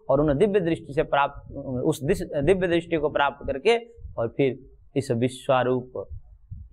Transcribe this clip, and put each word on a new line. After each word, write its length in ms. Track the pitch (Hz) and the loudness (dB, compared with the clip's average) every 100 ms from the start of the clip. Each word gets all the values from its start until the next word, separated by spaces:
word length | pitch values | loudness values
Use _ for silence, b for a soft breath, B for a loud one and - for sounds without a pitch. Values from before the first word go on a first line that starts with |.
| - | 0
और 120 | 139 | 2
उन 180 | 151 139 | 4 4
दिव्य 220 | 208 202 | 2 2
दृष्टि 320 | 165 160 - | 0 -2 -4
से 80 | 139 | -4
प्राप्त, 500 | 143 143 143 - - 139 139 127 | 0 2 0 -2 -14 -12 -6 -2
उस 200 | 143 151 | 0 0
दिश-, 380 | 135 196 175 151 | 0 -2 -2 -2
दिव्य 260 | 143 190 180 | 2 2 4
दृष्टि 280 | 170 170 165 | 0 0 -2
को 120 | 147 | 0
प्राप्त 380 | 127 143 139 - | 2 0 0 -6
करके 320 | 135 202 233 233 - - - | -2 2 2 0 -16 -12 -4
और 100 | 117 | -4
फिर 440 | - 139 - - - - | 2 0 0 -12 -20 -8
इस 160 | 139 - | -6 -2
विश्वारूप, 920 | 117 127 131 - 127 123 127 - - - - - - - - - | 0 0 -2 0 2 2 0 -4 -12 -12 -14 -16 -20 -18 -16 -6